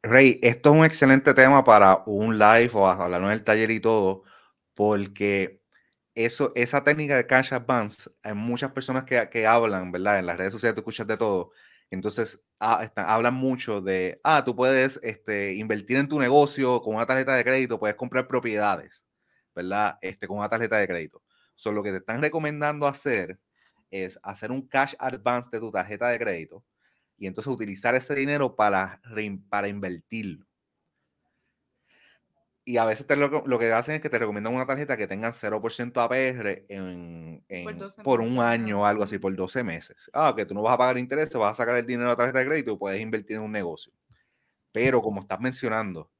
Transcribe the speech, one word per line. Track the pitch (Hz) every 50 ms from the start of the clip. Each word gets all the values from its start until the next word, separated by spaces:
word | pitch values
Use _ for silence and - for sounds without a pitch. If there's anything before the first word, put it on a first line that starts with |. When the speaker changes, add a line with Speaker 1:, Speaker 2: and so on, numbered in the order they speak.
Speaker 1:
Rey, | - 110 117 131 139 131 - -
esto | - 120 117 - - 147
es | 147 156
un | 160
excelente | 156 156 - 143 135 135 135 135 147
tema | 131 131 131 131 143 139
para | 127 123 110 104 101 95 95 - -
un | 107 104 101 107 113 113
live | 107 107 104 110 117 120 120
o | 110 104 98 95
a-, | 90 92 90
hablarlo | 90 90 87 95 98
en | 107
el | 110 107
taller | - 107 107 110 107
y | 113 110
todo, | - 113 113 110 98 95 95 95 _ _ - - _ _ _ _ _ _ _
porque | - 104 104 104 101 101 95 101 - 101 101 101 98 95 - - _ _ _ _ _ _ _ _ _ _ _ _
eso, | 117 113 117 - - 147 123 -
esa | 123 120 127 - 139
técnica | 139 147 147 156 151 139 143
de | 127 120
cash | - 131 131 131 - 135
advance, | 123 120 120 131 120 107 107 - - - - _ _ -
hay | 107 107
muchas | 101 110 120 120 120 143 135
personas | - 135 131 - 127 131 123
que, | - 131 120 110 -
que | - 117 110
hablan, | 110 117 117 117 110 101 92 92 90
¿verdad? | 87 90 95 104 104 98
En | 90
las | 87 87
redes | 87 92 98
sociales | 98 107 120 117 104
tú | 113
escuchas | 107 113 110 - 113
de | 101 110
todo. | 104 117 107 101 92 87 - _ _ _ _ _ _ _ _
Entonces, | 98 95 90 107 101 - 113 107 - - _ _ _ _
ah, | 101 113 117 90
está, | 113 110 _ - 95 85 110
hablan | 113 117 123 127
mucho | 131 131 131 131 127 - - 107 101
de, | 92 98 95 92 90 90 - - _
ah, | 151 160 147 135
tú | 127 120
puedes, | 120 127 127 135 131 131 135 135 - -
este, | 117 107 - _ - 107 101 101 101 92
invertir | 104 107 110 107 107 95 - 123 135
en | 139 139
tu | 147 147
negocio | 135 123 139 147 143 143 - 135 135 127 123 117
con | - 110 110
una | 110 117
tarjeta | 117 131 131 131 135 135
de | 127 113
crédito, | 120 131 131 131 123 - -
puedes | 107 104 104
comprar | - 127 123 - 127 127
propiedades, | - - 127 120 120 107 107 104 104 95 80 - - _ _ _ _ _ _ _ _ _ _ _ _ _
¿verdad? | 87 90 90 92 104 107 98 - _
Este, | - 95 95 _ -
con | 87 98 104
una | 104 104
tarjeta | 113 113 117 107 113 107
de | 101 90
crédito. | 90 85 80 78 _ - _ _ _ _ _ _ _
So, | _ - 110
lo | 107 104
que | 101 104
te | 95 92
están | - - 113 123
recomendando | 151 151 160 165 156 151 151 147 147 147 151 147 147 143
hacer | 139 - - 143 123 104 90 82 92 _ _ _ _ _ _ _ _ _ _ _
es | - 98 92 92 - -
hacer | - 101 98 - - 107
un | 127 135 135
cash | _ - 135 139 139 - -
advance | 135 131 127 110 101 123 123 120 120 123
de | - 110
tu | 113 113
tarjeta | 98 95 92 101 107 101 120 123
de | 120 113
crédito, | 117 107 92 85 80 - 85 92 _ _ _ _ _ _ _ _ _ _ _ _
y | 101 95
entonces | 92 107 104 139
utilizar | 127 107 113 101 98 101 - 120 123
ese | 127 123 - 147
dinero | 139 135 143 147 147 139 123 -
para | - 107 104 98 95 95 95 - _ _
rein-, | 120 113 107 107 104 98 98 101 _
para | - 104 101 101
invertirlo. | 101 101 98 92 90 82 _ _ - 113 107 98 80 71 _ _ _ _ _ _ _ _ _ _ _ _ _ _ _ _ _ _ _ _ _ _ _ _ _ _ _ _ _ _ _ _ _ _ _ _ _ _ _ _ _ _ _ _ _
Y | - 120
a | 117 113
veces | 110 107 110 147
te | - 143
lo, | 143 143 139 143 147 -
lo | 135 127 117
que | 117 113
hacen | 113 113 123 151 156
es | 151
que | 156 156
te | 131 117
recomiendan | 117 107 104 104 104 113 120
una | 127 131
tarjeta | 131 135 139 147 139 131
que | 110 104
tengan | 90 95 101 110 117 120
cero | - - 104 104 110
por | 101 113
ciento | - - 120 120 120 123
A | 117 117
P | 123 131 131 131
R | 127 123 110 101 95 - _ _
en, | 98 98 95 92 90 87 87 85 85 82 80 80 80 - _ _ 95 90 87
Speaker 2:
Por | -
Speaker 1:
en, | - -
Speaker 2:
doce | 196 202 - -
Speaker 1:
por | 214 135 131 113
un | 113 117 127
Speaker 2:
meses, | 127 117
Speaker 1:
año | 117 117 117 117 107 104
Speaker 2:
¿no? | 101
Speaker 1:
o | 104
algo | 104 104 104 101
así, | 98 107
Speaker 2:
Ujú. | 95
Speaker 1:
por | 98 98 95
doce | 92 92 92 - 131 120
meses. | 98 80 82 - - - _ _ -
Ah, | - 139 156 147 123
que | 110 101
tú | 98 98
no | 101
vas | 107 113 123
a | 120
pagar | 123 127 127 127
intereses, | 123 123 139 147 156 - -
vas | 127 107 101
a | 110 -
sacar | 120 117 123
el | 123 117
dinero | 123 123 120 120 123
de |
la | 120
tarjeta | 117 120 127 127 131
de | 127
crédito | 135 156 160 - 117
y | 107
puedes | 98 101 98 95 110
invertir | 110 110 110 110 101 - 110
en | 110
un | 107 107
negocio. | 107 107 95 87 80 - - _ _ _ _ _ _ _ _ _ _ _ _ _ _ _ _ _
Pero | _ 110 120 131 127 120
como | 104 110 104 101
estás | 101 _ 95 95
mencionando | 117 131 127 127 131 117 110 110 110 101 90 80 76 _ _ _